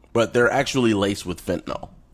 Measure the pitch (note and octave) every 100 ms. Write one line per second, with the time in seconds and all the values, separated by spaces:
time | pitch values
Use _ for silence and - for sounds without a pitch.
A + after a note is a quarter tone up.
0 | _ A#2 A2 B2 A#2+ C3+ C#3 C3+ A#2 G#2
1 | G2+ G2+ F2+ E2+ - E2+ - - - -
2 | -